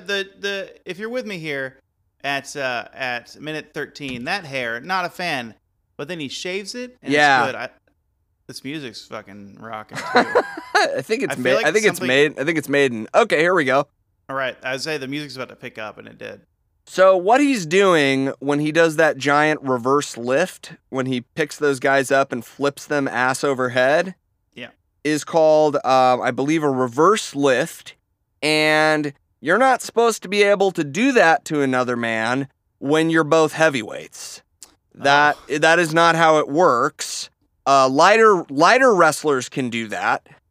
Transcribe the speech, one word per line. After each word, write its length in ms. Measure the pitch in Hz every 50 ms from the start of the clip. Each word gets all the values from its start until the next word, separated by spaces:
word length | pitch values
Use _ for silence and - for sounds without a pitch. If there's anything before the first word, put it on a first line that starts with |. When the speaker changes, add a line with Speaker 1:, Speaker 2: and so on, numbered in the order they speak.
| 185
Speaker 1:
the, 240 | 185 202 196 196 196 _ 190
the, 360 | 185 202 202 196 185 - - _ _
if 140 | - 180 165
you're 100 | 214 226
with 160 | 240 254 240
me 140 | 214 196 170
here 400 | 156 156 143 139 135 131 131 _ _ _ _ _ _ _ _ _ -
at, 320 | 139 143 139 135 - -
uh, 300 | 147 135 127 123 117 104 - -
at 420 | - 131 127 123 120 120 - - 101
minute 300 | - 151 156 151 - _ -
thirteen, 520 | 160 143 - - - 147 135 127 120 123
that 200 | 156 185 202 180
hair, 340 | 139 139 135 123 117 113 117
not 240 | 131 175 190 190 175
a 40 | 165
fan. 460 | - - 180 175 156 131 117 110 104 _ _ _ _ _ _ _ _
But 100 | - 147
then 120 | 143 180 165
he 80 | 147
shaves 480 | 127 - - - 185 180 202 208 190 -
it, 220 | 247 247 247 - _
and 100 | - 135
Speaker 2:
Yeah. 320 | 143 147 147 143 139 127 120
Speaker 1:
it's 80 | 135
good. 40 | 120
I, 140 | 110 120 131 _ _ _ _ _ _ _ _ _ _ _ _ _ _ _
this 160 | - 127 - -
music's 420 | 131 147 160 139 120 104 - -
fucking 500 | - 127 110 101 101 98 104 101 101 98 -
rocking, 380 | 110 113 113 107 107 - -
too. 60 | - -
Speaker 2:
<laughs> 680 | - - 247 - - - 480 - - - - - - -
I 260 | 427 381 - - 123
think 220 | 139 - 269 269 -
it's 100 | - 139
Speaker 1:
I 20 |
feel 80 | - 123
Speaker 2:
ma-, 120 | 127 135
Speaker 1:
like 100 | 139 143
Speaker 2:
I 60 | 151
think 140 | 165 214 214
it's 120 | 196 175
Speaker 1:
something 100 | 175 185
Speaker 2:
made, 300 | 151 127 139 147 151 - -
I 40 | 135
think 140 | 156 170
it's 120 | 156 - 131
Maiden. 380 | 139 143 139 135 120 110 110 - -
Okay, 240 | 196 233 202 175 147
here 160 | 160 175 -
we 80 | 175 147
go. 220 | 131 127 139 147 - _ _ _ _ _ _ _ -
Speaker 1:
All 60 | 135
right, 200 | 135 131 127 - - -
I 100 | 127 131
was 100 | 135 127
saying 160 | 156 156 147
the 80 | 131
music's 280 | 131 143 156 151 143 123
about 140 | 131 123 107
to 60 | 104
pick 220 | - - 120 - 113
up, 180 | 110 104 101
and 100 | 107 107
it 100 | 110 113 107
did. 220 | 113 110 101 101 _ _ _ _ _ _ _ _ _
Speaker 2:
So 300 | - - - 185 190 190
what 220 | 185 175 202 233 277
he's 240 | 294 277 269 220 170
doing 600 | 151 170 190 202 190 175 156 143 135 135 135 135 139 - -
when 200 | 135 139 143 147
he 120 | 151 151
does 260 | 151 165 165 165 156
that 200 | 151 165 151 139
giant 440 | 135 123 143 147 147 151 151 151 - -
reverse 540 | 135 131 123 113 127 139 147 139 - -
lift, 560 | 113 120 120 131 143 180 180 - - - - 170 - _ _
when 160 | - 131 127
he 140 | 131 131 123
picks 360 | 120 _ _ 160 156 147 -
those 220 | - 147 143 139 127
guys 320 | 123 139 135 139 135 -
up 200 | 139 139 139 -
and 140 | 131 120 113
flips 400 | - - - 135 139 135 - -
them 220 | - 151 143 139
ass 360 | 127 87 120 127 127 131 - -
over 260 | 143 135 123 127 123
head, 440 | 120 131 127 135 147 170 180 185 185 _ _ _ _ _ _ _ _
Speaker 1:
Yeah. 160 | 120 120 117 _ _ _ _ _ _ -
Speaker 2:
is 200 | 147 151 147 -
called, 540 | - - 165 156 156 156 156 156 151 139
um, 440 | 139 - 123 131 131 131 127 127 120
I 80 | 95 127
believe, 320 | 123 127 135 147 160 160
a 80 | 151 143
reverse 640 | 135 127 127 120 117 139 160 190 220 214 - - -
lift, 600 | 143 143 139 127 120 156 165 - - - - - _ _ _ _ _ _ _ _ _ -
and 680 | 151 156 156 156 156 156 156 156 156 156 156 147 143 139 _ _ _ _ _
you're 160 | - 143 180
not 240 | 214 262 269 254 220
supposed 400 | - - - 226 233 233 214 - -
to 40 | 180
be 140 | 202 208 202
able 280 | 202 202 190 196 190
to 120 | 175 175 160
do 300 | 143 135 180 240 277 262
that 320 | 233 175 160 160 139 -
to 160 | - 160 147
another 340 | 139 131 131 127 127 120 123
man 520 | 117 117 117 113 113 110 113 123 135 139 - _ _ _ _ _ _
when 300 | - 139 151 156 160 165
you're 140 | 165 160 156
both 300 | 147 160 160 160 151 -
heavyweights. 880 | 151 160 160 139 123 104 87 65 73 78 78 - - - - - - _ _ _ _ - - _ _ _ _ _
That, 420 | - - 139 139 147 147 147 143 - - -
Speaker 1:
Oh. 60 | 131
Speaker 2:
that 220 | 151 147 160 165 175
is 140 | 175 156 156
not 220 | 165 170 170 165
how 220 | 165 165 160 160
it 100 | 151 143
works. 840 | - 139 156 185 160 127 117 131 151 - - - - - - - - _ _ _ _ _ _ -
Uh, 220 | 131 139 139 135 131
lighter, 560 | 131 143 170 190 214 226 226 220 202 175 156 -
lighter 440 | 139 139 165 185 226 254 269 254 214
wrestlers 560 | 175 170 156 143 - - 156 143 127 120 -
can 200 | - 147 131 120
do 180 | 110 117 113 107
that, 380 | 104 90 95 113 135 - - _ - _ _ _